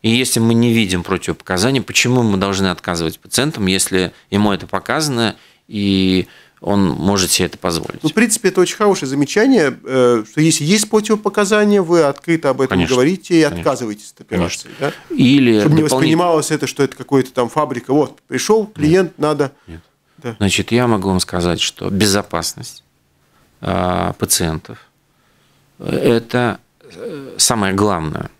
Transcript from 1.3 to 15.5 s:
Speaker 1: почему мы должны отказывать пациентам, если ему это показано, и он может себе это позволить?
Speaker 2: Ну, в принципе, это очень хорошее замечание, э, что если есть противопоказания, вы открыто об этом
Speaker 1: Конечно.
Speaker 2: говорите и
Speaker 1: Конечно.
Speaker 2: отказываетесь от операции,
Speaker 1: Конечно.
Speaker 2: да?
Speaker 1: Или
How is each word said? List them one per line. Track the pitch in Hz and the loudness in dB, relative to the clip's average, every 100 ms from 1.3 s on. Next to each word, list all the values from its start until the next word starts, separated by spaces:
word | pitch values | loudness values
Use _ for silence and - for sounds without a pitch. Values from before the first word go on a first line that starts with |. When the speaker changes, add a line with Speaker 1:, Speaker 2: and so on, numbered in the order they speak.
| 80 - 92 113 135 | -8 -4 0 0 0
Speaker 1:
почему | 101 - 123 127 | -2 -2 2 2
мы | 113 98 | 2 2
должны | 98 95 95 | 0 0 -2
отказывать | 87 - 85 82 - | -2 -4 -4 -4 -6
пациентам, | - - 139 160 95 | -6 -2 -2 -2 0
если | 95 - 95 92 - _ | 0 0 0 -2 -6 _
ему | 101 107 | 0 0
это | 98 - | 0 -4
показано, | 95 - 135 156 120 113 - _ _ _ | -6 -4 -4 -2 -2 -2 -4 _ _ _
и | 107 101 95 95 92 - - _ _ | -4 0 2 2 0 -2 -12 _ _
он | - 101 95 | -2 0 0
может | - 87 101 90 | 0 0 0 0
себе | - 90 | 0 -2
это | - | -4
позволить? | 87 85 - - | -6 -6 -8 -6
Speaker 2:
Ну, | 156 | -4
в | |
принципе, | 220 233 - 190 | 0 0 0 -2
это | 185 | 0
очень | 175 - | -2 0
хорошее | 208 190 135 | 0 0 -2
замечание, | 135 139 208 247 247 143 - | -2 0 2 4 4 2 -2
э, | - 131 123 120 107 | -4 2 4 2 0
что | - | 0
если | 160 - | 0 0
есть | 147 208 214 | 0 0 2
противопоказания, | 214 214 214 208 208 196 214 208 202 | -2 0 -2 -2 -2 0 2 4 2
вы | 170 170 | 2 2
открыто | 143 139 - 165 143 | 2 0 -2 0 0
об | 131 | 0
этом | 135 95 | 0 0
Speaker 1:
Конечно. | 90 | 0
Speaker 2:
говорите | 127 135 185 - | 2 2 0 0
и | 170 | 2
Speaker 1:
Конечно. | 151 87 | 2 0
Speaker 2:
отказываетесь | 156 127 120 104 - | -2 -2 -6 -10 -14
от | - | -20
операции, | - 92 85 - - - | -8 -4 -4 -6 -14 -6
Speaker 1:
Конечно. | 139 - - | -6 -6 -10
Speaker 2:
да? | |
Speaker 1:
Или | 302 123 139 123 | 2 4 6 4